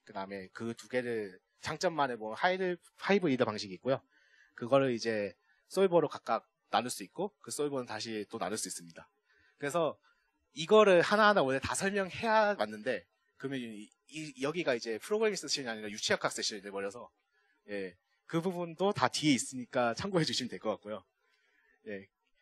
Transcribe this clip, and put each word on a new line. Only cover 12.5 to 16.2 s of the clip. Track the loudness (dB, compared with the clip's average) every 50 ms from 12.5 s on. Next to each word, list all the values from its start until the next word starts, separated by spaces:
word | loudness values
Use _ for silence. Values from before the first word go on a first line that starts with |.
| 2
맞는데 | 0 -2 -4 -4 -6 -4 -4 -4 -4 -6 _ _ _ _ _ _
그러면 | _ -10 -8 -6 -6
이, | -8 -8 -12 -14 -16 -18 _ _ _ _
이, | -12 -12 -12 -12 -8 -4 -4
여기가 | -2 -2 0 0 0 0
이제 | 0 -2 -4 -6 -6
프로그래밍 | -4 -4 -2 0 0 0 0
세션이 | -2 -4 -4 -4 -4 -4 -6
아니라 | -8 -8 -8 -10
유체역학 | -8 -6 -2 -2 0 0